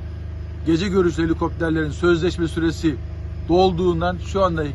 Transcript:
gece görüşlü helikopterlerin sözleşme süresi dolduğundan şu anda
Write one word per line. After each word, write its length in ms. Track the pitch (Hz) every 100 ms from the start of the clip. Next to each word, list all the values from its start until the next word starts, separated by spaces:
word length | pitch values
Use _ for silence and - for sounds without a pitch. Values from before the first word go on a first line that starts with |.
| - - - - - - 147
gece 220 | 165 202
görüşlü 360 | 190 175 147
helikopterlerin 680 | 170 160 170 - 165 160 156
sözleşme 580 | 139 175 170 175 - 165
süresi 460 | 165 160 151 160 131 - - - - -
dolduğundan 680 | 175 190 170 180 165 175 180 -
şu 180 | 196
anda 180 | 185 160 147